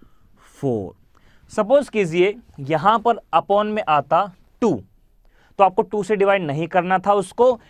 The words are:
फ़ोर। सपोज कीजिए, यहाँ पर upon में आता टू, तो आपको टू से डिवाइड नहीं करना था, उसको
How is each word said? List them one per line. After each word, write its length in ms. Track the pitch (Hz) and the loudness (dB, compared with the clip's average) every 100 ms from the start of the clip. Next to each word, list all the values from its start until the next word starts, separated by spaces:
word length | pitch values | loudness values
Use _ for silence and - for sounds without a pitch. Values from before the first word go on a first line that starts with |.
| - _ _ _ _ - | -20 _ _ _ _ -8
फ़ोर। 320 | 139 113 90 - _ _ _ _ _ | -4 -4 -6 -14 _ _ _ _ _
सपोज 360 | - 208 277 254 | -4 2 2 0
कीजिए, 460 | 220 185 175 185 233 - - | -2 -2 2 0 0 -14 -14
यहाँ 380 | 135 156 185 226 | -6 0 2 2
पर 220 | 226 226 - | 0 -2 0
upon 320 | 160 165 202 208 | -2 0 0 0
में 160 | 214 175 | -4 0
आता 360 | 147 143 165 196 - _ - | 0 2 0 -2 -8 _ -4
टू, 80 | 233 127 - _ _ _ _ _ _ - | -2 -2 -8 _ _ _ _ _ _ 2
तो 60 | |
आपको 180 | 190 185 | 2 2
टू 200 | - 214 | -4 -4
से 140 | 190 208 | -4 0
डिवाइड 260 | 196 196 | 2 0
नहीं 240 | 160 139 170 | -2 -6 -2
करना 300 | 185 175 185 | -2 0 -2
था, 140 | 202 | 0
उसको 440 | 202 185 - 254 233 _ | 0 -2 0 0 0 _